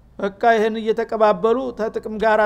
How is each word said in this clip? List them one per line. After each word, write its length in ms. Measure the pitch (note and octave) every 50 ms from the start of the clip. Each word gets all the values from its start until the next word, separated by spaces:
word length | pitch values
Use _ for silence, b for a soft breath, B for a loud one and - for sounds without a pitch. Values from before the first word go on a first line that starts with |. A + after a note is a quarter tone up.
| _ - - -
በቃ 220 | F#3 G3 G3 - - A#3
ይህን 240 | A3+ A3 G#3 A3+ A3
እየተቀባበሉ 800 | A3+ G#3+ A3+ G#3+ A3+ A3+ A3+ A3+ G#3+ A3 G#3+ G#3 F3 F#3 A3+ A#3 B3+ C4+ B3 A#3
ተጥቅም 420 | - G#3+ A3 G#3+ A3 - A3 G#3+ G#3+
ጋራ 220 | G#3+ A3 A3 A3 G#3+